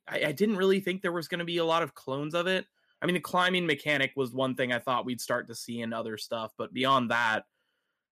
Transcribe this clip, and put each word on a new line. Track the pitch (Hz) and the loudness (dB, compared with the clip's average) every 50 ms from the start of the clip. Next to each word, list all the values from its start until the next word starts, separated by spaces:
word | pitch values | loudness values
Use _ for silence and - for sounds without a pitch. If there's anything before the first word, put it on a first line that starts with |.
| _ | _
I, | - - - 147 | -6 -4 -2 0
I | 151 | 0
didn't | 143 - 202 226 214 180 | 0 2 2 2 2 4
really | 190 190 190 190 | 4 4 4 4
think | 190 180 185 190 | 2 0 -2 -2
there | - 175 | -2 -2
was | 170 175 156 | -2 -4 -4
gonna | - 185 175 170 | -4 -6 -4 -4
be | 170 170 170 | -2 0 0
a | 165 | 2
lot | 160 165 165 | 4 4 2
of | 165 143 - | 2 -2 -6
clones | - - - 131 143 147 151 160 | -10 -8 -6 -4 -4 -4 -2 -2
of | 170 170 | 0 0
it. | 185 185 185 - - _ _ _ _ _ - | 0 0 0 -2 -6 _ _ _ _ _ -4
I | - | 0
mean, | 170 180 | 0 0
the | 175 | 0
climbing | - - - 180 180 180 185 180 175 | -2 0 2 2 4 4 2 2 2
mechanic | 160 143 143 - 151 147 139 135 131 - | 0 0 0 0 0 0 2 0 0 0
was | 139 131 120 | -2 -2 -2
one | 120 135 135 131 123 | 0 0 0 0 0
thing | - 131 123 | 0 0 0
I | 123 120 | 0 -2
thought | - 135 123 120 107 | 0 0 0 0 0
we'd | 127 123 117 | -2 -4 -4
start | - - 123 123 - 107 | -2 -2 -2 -2 -4 -6
to | 117 | -10
see | - - - 117 117 | -12 -10 -8 -8 -6
in | 117 113 | -6 -4
other | 113 113 110 110 110 107 | -4 -4 -4 -6 -6 -8
stuff, | - - 117 113 110 107 - | -6 -6 -6 -6 -6 -6 -8
but | - 113 104 | -8 -8 -6
beyond | - 123 131 131 135 127 120 113 | -2 2 4 4 4 4 4 2
that, | 117 117 120 113 110 104 - _ _ _ _ _ _ _ _ _ _ _ _ _ | 2 2 2 2 2 0 -2 _ _ _ _ _ _ _ _ _ _ _ _ _